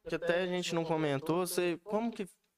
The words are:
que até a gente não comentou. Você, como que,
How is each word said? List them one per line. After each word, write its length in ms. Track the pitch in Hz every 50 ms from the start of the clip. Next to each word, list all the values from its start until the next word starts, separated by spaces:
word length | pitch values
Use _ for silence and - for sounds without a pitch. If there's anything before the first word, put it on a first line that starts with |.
| _ -
que 60 | 170
até 280 | 165 175 170 170 175 185
a 20 |
gente 280 | 180 180 180 175 - 180
não 120 | 170 165
comentou. 600 | 160 165 156 156 147 139 135 135 - 160 180 185
Você, 340 | 175 - 185 180 175 165 151 -
como 280 | 208 208 214 233 233
que, 160 | 233 - 196 - - _ _ _ _